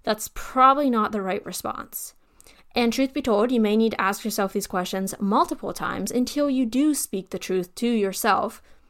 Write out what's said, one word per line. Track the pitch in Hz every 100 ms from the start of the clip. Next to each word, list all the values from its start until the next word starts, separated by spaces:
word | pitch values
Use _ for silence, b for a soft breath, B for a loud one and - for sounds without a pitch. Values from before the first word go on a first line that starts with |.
that's | - 214 -
probably | - - 262 262 269 285
not | 233 214
the | 220
right | 190 202
response. | - 185 - - - - - - b b b b b
And | - 233
truth | 233 269
be | 294
told, | 262 208 240
you | 247
may | 214 214
need | 226
to | -
ask | 190 202
yourself | 220 214 196
these | 202 190
questions | 190 180 190 190 -
multiple | 202 220 339 302 202
times | 175 - - 202
until | 247 247 294 294
you | 262 240
do | 247 302
speak | 285 - 190 185
the | 185
truth | - 185 180 -
to | 233
yourself | 233 196 190 226 190 220 - b b b